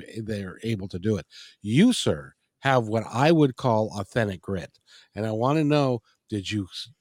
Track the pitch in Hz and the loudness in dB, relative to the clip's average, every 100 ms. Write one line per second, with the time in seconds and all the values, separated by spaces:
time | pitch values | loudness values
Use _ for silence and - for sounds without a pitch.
0 | - 110 107 104 95 - 113 107 95 90 | -10 -10 -8 -6 -8 -8 -6 -4 -6 -4
1 | 104 101 - - - _ 101 123 240 - | -2 -2 -4 -18 -20 _ 0 6 6 4
2 | 120 78 69 _ _ _ 139 131 110 110 | 0 -2 -6 _ _ _ 2 2 2 -2
3 | 104 113 151 165 143 - 131 110 107 101 | -2 2 4 6 4 2 0 0 0 -4
4 | 95 123 107 90 - 95 - _ _ - | -4 -2 -2 -4 -6 -8 -8 _ _ -20
5 | _ 98 110 110 123 156 147 147 135 120 | _ -8 -4 0 0 2 2 2 2 -2
6 | - _ _ 107 92 104 92 - 117 _ | -6 _ _ -6 -4 -4 -6 -10 -16 _